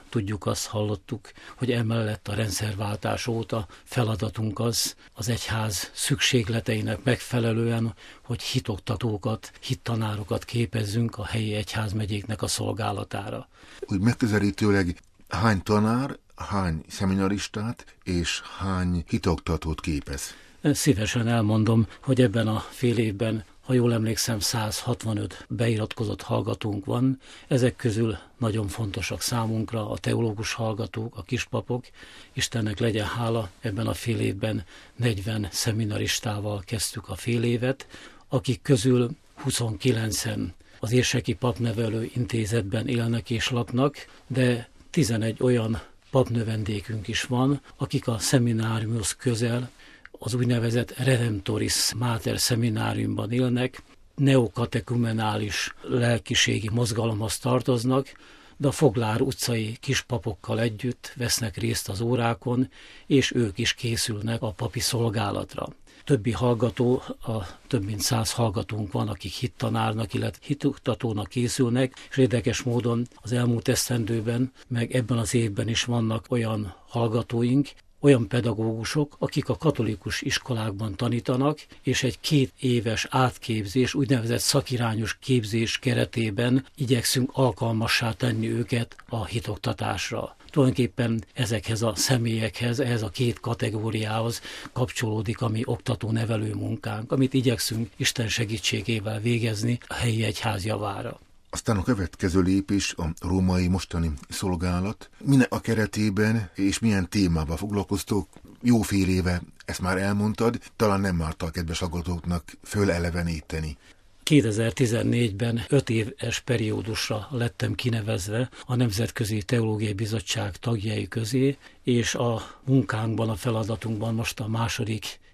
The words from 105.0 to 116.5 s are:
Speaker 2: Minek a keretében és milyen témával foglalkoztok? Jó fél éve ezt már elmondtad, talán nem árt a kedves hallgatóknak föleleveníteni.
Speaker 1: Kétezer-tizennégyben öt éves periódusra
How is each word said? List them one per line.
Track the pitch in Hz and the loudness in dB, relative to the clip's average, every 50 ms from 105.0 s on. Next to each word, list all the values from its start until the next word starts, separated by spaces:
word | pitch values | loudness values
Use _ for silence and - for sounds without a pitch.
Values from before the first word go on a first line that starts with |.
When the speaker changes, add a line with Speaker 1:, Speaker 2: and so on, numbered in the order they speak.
| - - - - - | -12 -20 -18 -6 2
Speaker 2:
Minek | 143 139 135 123 - - | 4 6 6 6 4 2
a | 107 | -2
keretében | - - 113 110 107 101 - 107 107 107 98 98 104 107 110 117 104 82 - | -2 0 2 2 2 0 2 2 2 2 2 4 2 4 2 2 0 -4 -4
és | - 98 98 95 - | 0 0 0 2 2
milyen | - 113 104 98 90 87 | 2 2 4 4 2 2
témával | - 107 98 87 82 80 78 76 82 | 2 2 4 4 4 2 0 0 -2
foglalkoztok? | 80 - - 104 101 95 - 101 95 - - 110 101 92 - - - - - - - - | -4 -4 -2 0 0 0 0 -2 -2 0 0 0 0 0 -2 -8 -20 -20 -20 -12 -2 4
Jó | 123 120 113 101 | 4 6 6 4
fél | - 101 98 95 90 | 4 2 2 4 4
éve | 95 92 90 90 90 87 85 - - - - | 4 2 2 2 0 0 -2 -6 -14 -16 -10
ezt | - - - | -10 -8 -4
már | 95 90 95 92 | -2 0 0 0
elmondtad, | 95 101 101 101 104 107 107 - 117 117 117 - - - - | 2 0 2 2 2 0 0 2 2 0 0 0 -6 -8 -2
talán | - 117 107 98 98 | 2 2 4 4 4
nem | 98 98 90 85 82 | 2 2 2 0 0
árt | 78 82 - - | -2 -4 -4 -6
a | 82 | -6
kedves | 78 87 85 80 82 - | -4 -4 -4 -4 -4 -4
hallgatóknak | 92 87 80 87 80 85 87 82 - 85 87 85 - - - - - | -4 -4 -4 -4 -4 -4 -4 -4 -2 -2 -2 -2 -4 -8 -16 -18 -12
föleleveníteni. | - - 107 101 98 85 87 85 85 80 87 85 85 82 80 - - - 80 78 78 76 - _ - - _ _ - - - - | -4 0 2 2 2 2 2 0 -2 -2 -2 -2 -2 -2 -4 -6 -6 -6 -6 -4 -6 -8 -10 _ -20 -20 _ _ -20 -14 -8 0
Speaker 1:
Kétezer-tizennégyben | - 156 143 127 113 104 104 113 113 113 - 135 113 113 113 107 113 117 120 120 113 98 98 117 117 117 117 110 - | 4 4 6 6 4 2 0 0 0 0 2 2 2 2 2 2 2 2 2 2 0 0 0 -2 0 0 -2 0 2
öt | - 139 - - | 2 2 2 2
éves | 113 113 110 98 - - - 117 113 - | 0 0 0 -2 -4 -6 -4 -4 -4 -4
periódusra | - - | -2 0